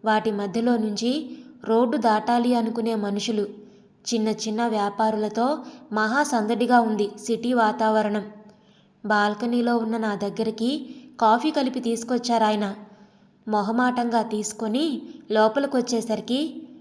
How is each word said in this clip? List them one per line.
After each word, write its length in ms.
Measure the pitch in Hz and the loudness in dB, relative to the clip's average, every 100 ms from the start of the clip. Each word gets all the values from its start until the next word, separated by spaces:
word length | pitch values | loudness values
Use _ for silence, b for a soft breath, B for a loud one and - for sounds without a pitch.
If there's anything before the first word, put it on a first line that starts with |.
వాటి 260 | 220 214 220 | 2 2 2
మధ్యలో 460 | 208 202 202 240 233 | -2 -2 0 2 2
నుంచి 600 | 214 202 233 285 - B B B | 0 -2 -2 -2 -4 B B B
రోడ్డు 320 | - 226 240 262 | 0 2 4 2
దాటాలి 580 | 226 214 220 240 240 | 2 2 2 2 4
అనుకునే 400 | 247 220 226 226 | 2 0 -2 -2
మనుషులు, 480 | 220 202 202 208 214 202 - B B B _ - | -2 -2 -2 -2 -2 -2 -6 B B B _ -4
చిన్న 140 | 233 214 | -2 0
చిన్న 380 | 214 220 214 233 | -2 -4 -2 0
వ్యాపారులతో 920 | 214 202 202 220 214 214 214 247 311 B B B | 0 -2 0 0 2 -2 0 0 -2 B B B
మహా 300 | 214 214 254 | -2 0 0
సందడిగా 580 | 294 247 214 233 233 247 | 0 0 0 0 4 4
ఉంది 300 | 220 214 202 - | 4 0 -2 -4
సిటీ 340 | - 226 240 | -4 -2 0
వాతావరణం. 760 | 247 214 208 220 214 214 208 190 - - b b b b _ | 2 2 2 2 2 2 -2 -6 -14 -20 b b b b _
బాల్కనీలో 720 | 208 208 208 208 240 240 240 240 | 0 2 2 0 -2 0 2 2
ఉన్న 200 | 220 226 | 0 -2
నా 180 | 220 | -2
దగ్గరికి 840 | 202 202 190 220 220 226 302 B B B - | -2 -4 -2 -4 -2 -2 -2 B B B 2
కాఫీ 300 | 220 233 302 | 4 4 2
కలిపి 300 | 302 262 254 | 0 -2 -2
తీసుకొచ్చారాయన. 920 | 233 226 233 247 240 233 214 208 208 202 - B B B B _ - | -2 -4 -2 -4 0 2 4 2 -2 -6 -16 B B B B _ -2
మొహమాటంగా 760 | 214 202 233 254 247 240 233 | -2 0 2 2 2 0 0
తీసుకొని 800 | 220 214 208 - 220 233 320 254 B B - | 0 -4 -4 -6 -2 0 0 -2 B B -2
లోపలికొచ్చేసరికి 1400 | 214 220 247 277 269 240 233 220 214 - 254 311 - - - | 4 4 4 0 0 0 -2 -2 -6 -2 -2 -2 -8 -16 -20